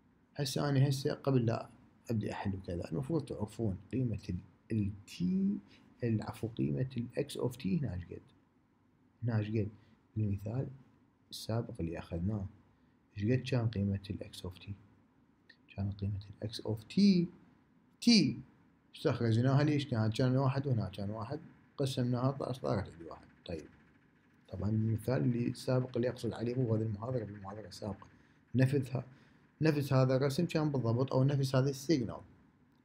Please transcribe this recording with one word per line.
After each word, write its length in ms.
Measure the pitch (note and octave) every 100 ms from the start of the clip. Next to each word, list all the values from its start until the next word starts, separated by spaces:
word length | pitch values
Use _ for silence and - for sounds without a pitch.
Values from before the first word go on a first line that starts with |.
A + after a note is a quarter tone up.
| _ _ _
هسه 340 | - C3+ D#3+ D3
أنا 200 | C#3 C#3
هسه 240 | C3+ D3
قبل 320 | - - C3 A2+
لا 220 | A2+ - - - _ -
أبدي 220 | A2+ -
أحل 220 | - G2
وكذا، 360 | F#2 F#2+ F2 -
المفروض 340 | D#3+ C3+ D#3+
تعرفون 540 | - - G#2 - A2+ F#2 -
قيمة 260 | B2 B2 G2 -
ال، 80 | F2+ - - -
ال 180 | A2 G2+ G#2+ -
T، 140 | - F3 F#3+ G3 G3+ - - - -
ال، 180 | A#2+ A2
عفوا، 260 | - A2 A2
قيمة 420 | A2+ C#3 C#3 C3 B2
ال 300 | A#2+ - C#3+
X 60 |
of 240 | - B2+ C3
T 100 | F#3
هنا 280 | F3+ B2+
إيش 100 | F2+
قد؟ 160 | F2 - - _ _ _ _ _ _ _ _ -
هنا 160 | A#2+ A2
إيش 100 | G#2
قد؟ 200 | A2 G2 - - _ _ A2
المثال 520 | G#2 G2 G2+ B2 C3+ - - _ _ _ _
السابق 440 | - - A2+ A#2+ G#2
اللي 180 | E2+ E2
أخذناه، 480 | - E2+ F#2 G#2+ G2 - - _ _ _ _ -
إيش 60 |
قد 240 | G#2 B2+ C3
كان 180 | B2+ A2+
قيمة 320 | G2 G2+ G2 -
ال 80 | F#2 G2+
X 20 | -
of 240 | F#2 F2+
T؟ 80 | - G2 - - _ _ _ _ _ - - -
كان 160 | G2+
قيمة 280 | G2 G2+ G2+ - -
ال 80 | A2
X 40 |
of 240 | - A2 A2 -
T، 340 | - G3+ F3+ F3 - - _ _ _ _ - -
T 20 | A3+ C#3+ B2+ - - _ _ _ -
استخرجناها 680 | D#3 C3+ A#2 A2+ B2+ C3+
ليش؟ 300 | D3 D3 C3
هنا 140 | A2+ A2
كان 280 | A2 B2+ C3
واحد 300 | C3+ C3+ C#3
وهنا 220 | A2 F#2+
كان 220 | G2 G2+
واحد، 300 | A2 G#2+ D3+ - - - -
قسمناها 760 | C3 C3 B2 B2 C3 C#3 -
صارت 400 | C3 C#3+ A2 F2
عندي 120 | -
واحد. 220 | E2 - - - -
طيب، 200 | E2 D2+ - - _ _ _ _ _ -
طبعًا 220 | F#2 G2
المثال 520 | A2 A2 A2 - C3+
اللي 260 | C3+ A#2+ A#2+
السابق 480 | B2+ - B2+ B2+ A#2+
اللي 120 | B2
أقصد 240 | A#2 A2+
عليه 240 | - A#2+ B2
هو 180 | B2
هذه 80 | A2
المحاضرة، 420 | A2 G2+ A#2 B2+
بالمحاضرة 440 | G#2 G#2 F#2+ G#2+ F#2+
السابقة. 380 | - G#2+ F#2 - - _ _ _
نفذها، 500 | A#2+ C3 C#3+ B2+ B2+ - - - - _ -
نفس 320 | D#3 D3 C#3
هذا 240 | C3 C3 C3
الرسم 300 | C#3+ C3+ E3+
كان 240 | D#3+ D3+
بالضبط، 420 | C#3 A2+ A#2 C3+
أو 120 | C3
نفس 300 | C3 C#3+ C3+
هذا 160 | C3+ C#3
السيجنال 500 | C3+ - D3+ G2+ D#2 - - - _ _ _